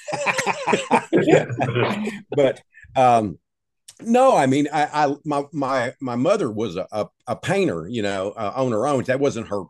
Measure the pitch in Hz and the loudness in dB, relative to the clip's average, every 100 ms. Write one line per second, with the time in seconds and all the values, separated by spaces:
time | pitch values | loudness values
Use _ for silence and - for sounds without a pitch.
0 | - 587 554 523 494 587 508 - - - | -8 -4 -4 -2 -4 -4 -2 -2 0 -2
1 | - - 311 381 - - 127 123 110 104 | 0 0 4 4 4 -4 -2 0 -2 -2
2 | 107 - - 143 131 - _ - - 135 | -6 -10 -6 0 0 0 _ -20 -4 2
3 | 127 117 101 - _ _ _ _ - - | 4 4 2 -6 _ _ _ _ -20 -12
4 | 226 247 269 185 131 143 147 156 147 151 | 2 4 6 6 4 2 2 0 0 2
5 | 143 143 151 143 139 156 131 135 120 - | 0 0 -4 -4 -4 -4 -2 -2 -2 -6
6 | 127 120 156 202 139 104 110 82 - 107 | -6 0 0 0 -2 -4 -6 -6 -6 -6
7 | - _ - 117 135 196 165 85 82 120 | -6 _ -10 -6 -2 0 0 -2 -6 -4
8 | 101 98 101 113 101 127 131 107 139 135 | -4 -2 -6 -6 -6 -2 -2 0 0 0
9 | 101 135 139 107 98 101 | -2 0 0 -2 -6 -8